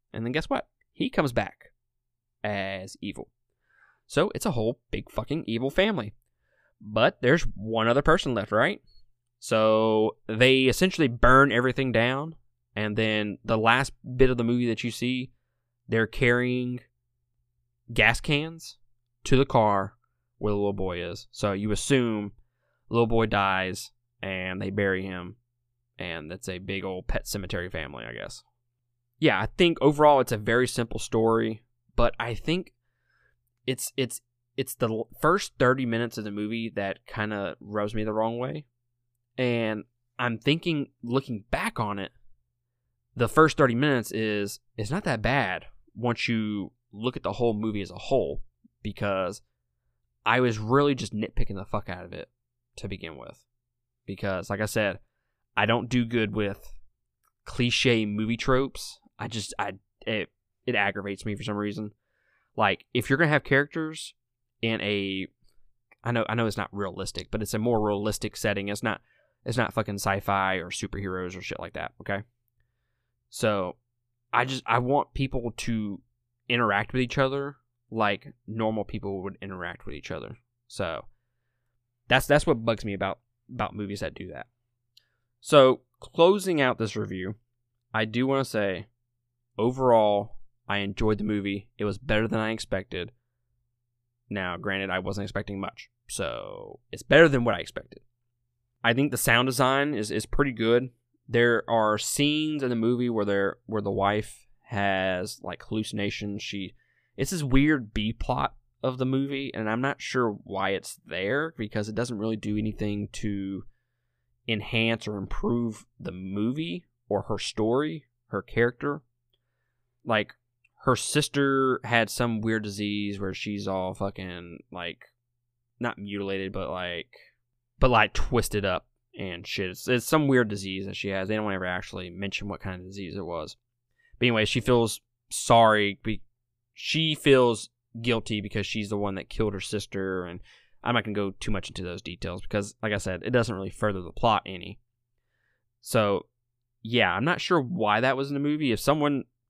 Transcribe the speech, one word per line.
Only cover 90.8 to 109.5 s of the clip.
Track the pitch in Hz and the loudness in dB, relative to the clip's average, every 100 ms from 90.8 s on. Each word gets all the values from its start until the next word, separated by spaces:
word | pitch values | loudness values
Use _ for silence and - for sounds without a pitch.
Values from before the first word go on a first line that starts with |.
| 101 98 107 104 | -2 0 2 2
the | |
movie. | 107 104 98 98 - - | 0 -2 -2 -4 -8 -6
It | 104 | -4
was | 95 | -4
better | 123 107 110 | 0 0 2
than | 113 | 0
I | 110 | -2
expected. | 113 - 95 - 90 90 - _ _ _ _ _ _ _ _ _ _ - | -4 -4 -6 -6 -10 -10 -14 _ _ _ _ _ _ _ _ _ _ -10
Now, | 101 90 87 | -6 -6 -6
granted, | 98 95 98 | -4 -4 -2
I | 92 | -4
wasn't | 98 98 | -4 -6
expecting | 101 113 104 98 | -6 -6 -8 -8
much, | 98 - - _ - | -8 -10 -20 _ -12
so | - 80 58 50 50 50 - _ | -8 -6 -6 -10 -14 -16 -20 _
it's | - | -10
better | - 147 165 | 4 8 8
than | 131 117 | 6 0
what | 92 | -2
I | |
expected. | - - - - _ _ _ _ _ _ _ _ | -4 -12 -14 -18 _ _ _ _ _ _ _ _
I | 117 | 0
think | 117 143 | 2 2
the | 120 | 2
sound | - 120 131 | 4 4 4
design | 123 131 135 147 | 2 2 2 0
is, | 120 107 | -2 -2
is | 107 - | -4 0
pretty | - 143 | 0 0
good. | 113 113 123 127 - _ _ - | 2 4 4 2 -8 _ _ -2
There | 117 120 117 - | 4 4 4 2
are | 117 107 104 | 2 4 2
scenes | - - 147 151 156 151 | -2 0 2 0 -2 -2
in | 131 | -2
the | 117 | 0
movie | 113 123 123 | 2 2 0
where | 110 | 0
there, | 101 98 98 - - | 0 0 0 -4 -6
where | 107 | -4
the | 101 | -2
wife | 98 98 107 110 - _ _ | 0 2 0 -2 -12 _ _
has, | - 98 101 95 95 92 101 - | -10 -2 0 0 0 -2 -4 -10
like, | - 87 | -12 -12
hallucinations. | - 110 110 117 101 - 104 101 | -8 -6 -4 -4 -4 -6 -8 -8
She, | - 101 90 - _ _ _ - | -8 -10 -10 -14 _ _ _ -8
it's | 135 | -6
this | 175 | -4
weird | 139 135 151 147 110 | 4 6 6 4 0
B | 110 107 | -4 -4
plot | 120 - 69 67 - _ _ | -4 -4 -2 -4 -6 _ _
of | 131 127 | -4 -2
the | 131 | 0
movie, | 135 139 139 139 | 0 -2 -4 -6